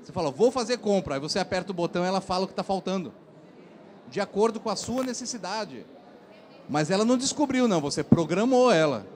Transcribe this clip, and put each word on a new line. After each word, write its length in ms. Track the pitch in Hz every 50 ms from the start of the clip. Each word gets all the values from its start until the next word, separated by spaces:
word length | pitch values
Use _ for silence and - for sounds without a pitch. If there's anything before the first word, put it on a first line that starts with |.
| -
Você 80 | -
fala, 180 | 156 185 170 147
"Vou 220 | 131 127 202 247
fazer 260 | 247 262 233 208 247 240
compra", 380 | - 214 202 196 175 - 143
aí 40 | 139
você 200 | 139 156 - 202
aperta 320 | 180 185 - 185 175 185
o 20 | 196
botão 300 | 170 175 170 - 180 175
e 40 | 180
ela 140 | 190 190
fala 240 | 180 - 185 180 190
o 20 | 190
que 60 | -
tá 80 | -
faltando, 500 | 185 - 196 190 - 185 185 190 175 120 - - - - - - - - - - - - - - - - - - - -
de 140 | - 196
acordo 380 | 202 190 - 196 208 226 214 220
com 100 | - 226
a 60 | 202
sua 280 | 180 - - 226 262 262
necessidade. 840 | 254 240 - 254 220 - 240 175 180 196 220 214 196 131 117 90 - - - - - - - - - - - - - - - - -
Mas 220 | 123 147 156 147
ela 120 | 190 190 220
não 140 | 233 254 254
descobriu, 500 | 254 262 - - 302 285 269 254 254 240
não, 140 | 196 165
você 220 | 143 143 - - 143
programou 680 | - - - 170 - 170 180 220 254 262 247 254 247
ela. 360 | 220 165 160 151 135 110 98 - -